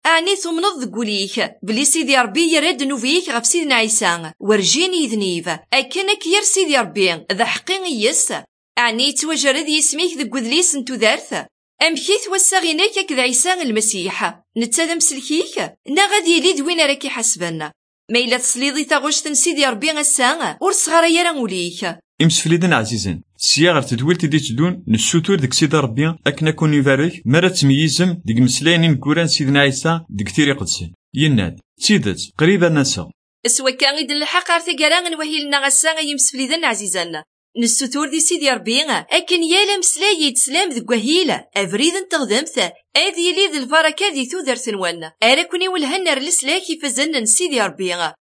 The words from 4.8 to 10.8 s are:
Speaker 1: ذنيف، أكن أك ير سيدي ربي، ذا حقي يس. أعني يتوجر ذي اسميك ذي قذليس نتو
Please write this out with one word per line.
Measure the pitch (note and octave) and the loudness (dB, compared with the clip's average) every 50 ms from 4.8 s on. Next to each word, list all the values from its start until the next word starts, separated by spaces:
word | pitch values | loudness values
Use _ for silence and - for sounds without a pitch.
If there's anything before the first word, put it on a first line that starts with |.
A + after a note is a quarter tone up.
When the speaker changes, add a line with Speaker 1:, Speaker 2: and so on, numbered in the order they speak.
| F4+ F#4+ F#4 E4+ D4+ | 0 0 0 0 0
Speaker 1:
ذنيف، | A3+ A3+ G#3+ G3+ F#3 F3 E3+ E3 F3+ D#3+ D3+ _ _ - | 0 -2 -2 -2 -2 -2 -4 -4 -6 -6 -6 _ _ 0
أكن | C4+ C4+ B3+ - F4+ G4 G4 | 0 0 0 -4 -4 -2 -2
أك | G#4 G#4 - | -2 -2 0
ير | E4 F4+ G#4 | 0 0 2
سيدي | G#4 - - F#4+ F#4 D#4 C#4+ | 2 2 2 2 2 2 2
ربي، | B3+ A3+ F3 D#3 G#3 F#3+ F3+ E3 D#3+ - - | 0 0 0 0 0 0 0 0 -2 -4 -6
ذا | - F#3 A#3 | -2 -2 0
حقي | - - - _ - F#4 G4 F#4 F4+ | -2 -2 -6 _ -6 -6 -4 -4 -6
يس. | C#4+ A3 G#3 A#3+ D#4+ - - - C#4+ E3+ - _ _ _ _ _ _ | -4 0 0 0 2 0 -2 -2 -4 -8 -10 _ _ _ _ _ _
أعني | - A#3+ A#3 A3 A3+ C4 | 0 0 0 0 0 -2
يتوجر | C#4+ C4 - D4+ D#4 D#4+ C4+ C#4 C#4 C4 | -2 -2 -2 -4 -2 -2 0 0 0 0
ذي | D4+ D#4+ D#4 D4+ D#4 | 0 0 0 0 0
اسميك | - - - D4+ F4+ F4 E4 | 0 0 0 -2 -2 -4 -2
ذي | C4 D4 | -4 -6
قذليس | G#3 A#3+ C4+ A3 A3+ C#4 E4 F4 - - | -4 -4 -6 -4 0 0 0 2 0 -2
نتو | C#4+ | -4